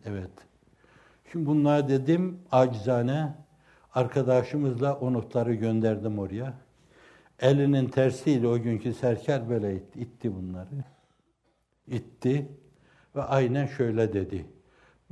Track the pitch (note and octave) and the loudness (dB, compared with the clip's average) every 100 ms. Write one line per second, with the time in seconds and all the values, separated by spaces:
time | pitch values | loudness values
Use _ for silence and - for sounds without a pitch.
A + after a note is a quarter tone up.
0 | G2+ G2 F#2 - - _ _ _ _ _ | -12 -10 -12 -16 -20 _ _ _ _ _
1 | _ _ - E3+ D3 D3+ D3 D3 C3+ C3+ | _ _ -12 -6 0 2 4 4 2 0
2 | C3 E3+ F#3 F3+ - C3 B2+ A2+ A2+ B2 | 2 0 0 -6 0 4 4 2 0 0
3 | A#2+ D3+ D3 - - _ _ _ _ B2+ | 0 -2 -4 -8 -18 _ _ _ _ -2
4 | A#2 C#3+ B2+ B2+ A#2+ D3+ C3+ A#2+ C#3+ C#3 | 0 0 2 2 2 -2 -2 0 -2 -2
5 | B2+ A#2+ G#2+ B2 A#2+ A2 A2+ A2 A2 A2 | -2 -2 -2 -2 0 0 0 2 2 0
6 | A2 G#2 F#2+ G#2 C3 C3 _ _ _ _ | -4 -6 -6 -8 -10 -12 _ _ _ _
7 | - - _ - C3 C#3+ C#3+ C#3 B2+ C3 | -20 -20 _ 0 4 4 4 2 2 2
8 | C3 C3 D3+ B2+ A#2+ A#2+ A#2 A2 B2 - | 2 2 2 2 2 2 0 -2 -4 -2
9 | B2 A2+ - C#3 A#2 A#2 G#2 F#2+ - C3+ | 0 0 -2 -2 -2 -2 -2 -4 -8 -14
10 | A#2+ - A#2 F#2 F2+ F#2 F#2 C#3 - _ | -14 -8 -6 -6 -8 -10 -10 -12 -12 _
11 | _ _ _ _ _ _ _ _ - A#2+ | _ _ _ _ _ _ _ _ -10 -10
12 | - - B2+ C#3+ C#3+ - _ _ _ _ | -10 -4 0 0 -4 -14 _ _ _ _
13 | _ C#3+ C3 C3+ B2 C#3 C#3+ - A#2 A2 | _ -8 0 2 2 0 -4 -2 0 2
14 | A2 G2+ E2+ F#2 - - _ _ _ _ | 0 0 -4 -8 -12 -20 _ _ _ _
15 | _ | _